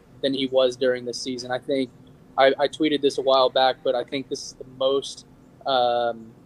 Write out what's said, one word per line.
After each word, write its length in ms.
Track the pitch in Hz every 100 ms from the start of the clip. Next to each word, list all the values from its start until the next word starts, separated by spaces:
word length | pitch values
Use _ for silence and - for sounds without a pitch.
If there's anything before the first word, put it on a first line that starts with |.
| _ -
than 120 | 139
he 120 | 135 131
was 300 | 131 131 123
during 280 | 127 123
the 100 | 123
season. 360 | 117 131 123 123
I 80 | 127
think 320 | - 135 127 - - - - -
I, 160 | 135 135
I 100 | 139
tweeted 320 | - 156 143
this 180 | 139 139
a 40 |
while 260 | 131 135 127
back, 280 | 131 131 127
but 100 | 135
I 100 | 123
think 240 | 120 139 127
this 180 | - -
is 60 |
the 120 | - 131 127
most, 500 | 135 139 - - - - - - 139
um, 640 | 131 123 120 120 113 113 -